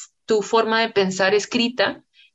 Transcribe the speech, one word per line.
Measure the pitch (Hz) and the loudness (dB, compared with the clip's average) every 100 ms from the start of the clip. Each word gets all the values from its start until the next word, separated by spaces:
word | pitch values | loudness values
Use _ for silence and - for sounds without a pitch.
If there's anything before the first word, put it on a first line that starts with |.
| - _ - | -18 _ -2
tu | 214 | -2
forma | 196 226 220 226 | 2 0 2 0
de | 226 | 0
pensar | 202 190 190 190 | 0 0 0 2
escrita, | 208 - 247 240 - 196 - _ _ _ | 0 0 -2 -2 0 -4 -4 _ _ _